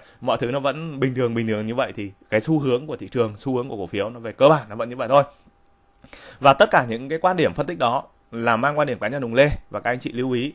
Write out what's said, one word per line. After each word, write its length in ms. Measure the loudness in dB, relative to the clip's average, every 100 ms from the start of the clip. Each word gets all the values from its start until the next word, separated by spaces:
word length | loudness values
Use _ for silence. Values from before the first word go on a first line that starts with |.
| -6 -10
mọi 160 | -2 -2
thứ 140 | 0
nó 80 | -2
vẫn 400 | -2 -4 -8 -2
bình 160 | -2 0
thường, 180 | -2
bình 140 | 0 -2
thường 200 | -2 -2
như 80 | -4
vậy 180 | -4 -4
thì 160 | -10 -12 -2
cái 120 | -2
xu 180 | 2 0
hướng 280 | 2 0 -2
của 100 | -12
thị 100 | -6
trường, 260 | -2 -2 -2
xu 180 | -4 -4
hướng 140 | -4
của 80 | -8
cổ 100 | -6
phiếu 220 | -4 -4
nó 100 | -6
về 120 | -10
cơ 180 | 4 6
bản 200 | 6 0
nó 60 | -8
vẫn 140 | -8
như 60 | -6
vậy 120 | 2
thôi. 160 | 4 4 -4 _ _ _ _ _ _ -20 -20 -20 2
Và 140 | 4
tất 180 | 6 6
cả 140 | 4 2
những 200 | -4 -6
cái 100 | -2
quan 160 | 0 2
điểm 160 | 0
phân 120 | 0 -6
tích 120 | -2
đó 260 | 0 0 -6 _ _
là 260 | -4 0 2
mang 220 | 2 0
quan 80 | -2
điểm 120 | -2
cá 80 | -4
nhân 140 | -4
Hùng 120 | -2
Lê, 160 | 4 4 2 -6
và 100 | -6
các 120 | -4
anh 80 | -4
chị 120 | -6
lưu 200 | -4 -2
ý, 220 | -2 -2